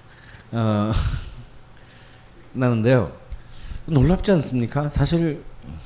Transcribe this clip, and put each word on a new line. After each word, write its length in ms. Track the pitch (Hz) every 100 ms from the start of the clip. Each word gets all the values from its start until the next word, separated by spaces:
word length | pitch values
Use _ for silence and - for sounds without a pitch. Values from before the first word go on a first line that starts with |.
| - - - - -
어, 400 | 117 110 104 107
<laughs> 1600 | - - - - - - - - - - - - - - - -
나는데요. 580 | 127 127 117 113 127 78 - - - - - - - -
놀랍지 460 | 151 131 185 -
않습니까? 560 | 175 - 127 113 143 147
사실 540 | 131 139 170 165 147 - - - -